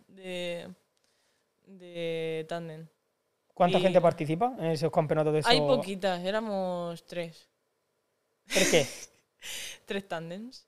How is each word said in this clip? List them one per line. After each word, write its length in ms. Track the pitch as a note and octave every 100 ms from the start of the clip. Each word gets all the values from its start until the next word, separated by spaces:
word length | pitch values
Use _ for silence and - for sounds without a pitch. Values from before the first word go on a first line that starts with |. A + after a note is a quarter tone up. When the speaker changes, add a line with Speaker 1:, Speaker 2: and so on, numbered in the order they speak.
| _
Speaker 1:
de, 640 | F#3+ F#3 F3+ F3 E3+ F3 F#3 _ _ _ _ _ _ _ _ -
de 800 | F#3+ F3 E3+ E3 E3 D#3+ D#3+ D#3+
tándem. 400 | E3+ E3 D#3 D#3+ _ _ _ _ _ _
Speaker 2:
¿Cuánta 240 | - F3 F#3
Speaker 1:
Y 40 |
Speaker 2:
gente 200 | F#3 F3
participa 520 | E3+ - D3 E3 A#3+ A#3+
en 80 | E3
esos 240 | D#3 D#3
campeonatos 420 | F3+ D3+ D#3 D#3
de 80 | D#3 D3+
Speaker 1:
Hay 120 | B3
Speaker 2:
esos? 180 | D4 B3+
Speaker 1:
poquitas, 460 | F#3+ G3 F#3+ F3+
éramos 840 | F3+ G#3+ A3+ G3 F#3 F3+ F3 E3+ -
tres. 440 | F3 E3 D#3+ _ _ _ _ _ _ _ _ _ _ -
Speaker 2:
¿Tres 180 | F#3+ F3
qué? 160 | E3 C3
Speaker 1:
<laughs> 960 | - - _ _ _ - - - - -
Tres 220 | G3 G3
tándems. 580 | E3 E3 F#3 A#3 -